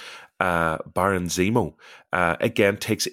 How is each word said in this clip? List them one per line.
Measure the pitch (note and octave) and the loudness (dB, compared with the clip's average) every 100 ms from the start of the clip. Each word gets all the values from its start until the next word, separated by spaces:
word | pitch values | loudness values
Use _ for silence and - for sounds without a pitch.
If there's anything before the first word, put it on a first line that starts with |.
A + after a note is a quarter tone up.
| - - - - | -18 -18 -14 -4
uh, | F#2 E2+ E2 D#2+ - | 0 2 0 -2 -4
Baron | - F#2+ F#2+ F2 | 0 2 0 -2
Zemo, | F2+ F#2+ A#2+ D#2+ - - - - | 0 2 2 0 -6 -20 -20 -6
uh, | F2+ E2+ E2+ | 0 0 2
again | A2+ A2+ G2+ G#2+ | 0 2 2 2
takes | - G#2+ - | -2 -2 -2